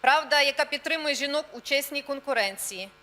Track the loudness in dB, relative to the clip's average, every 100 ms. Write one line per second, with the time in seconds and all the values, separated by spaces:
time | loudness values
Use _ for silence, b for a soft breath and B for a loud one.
0 | 6 4 4 4 4 2 -2 -2 -2 -2
1 | -2 -2 -2 -2 -4 -12 -2 -2 0 -8
2 | -6 -8 -2 0 0 -4 -10 -8 -12 -16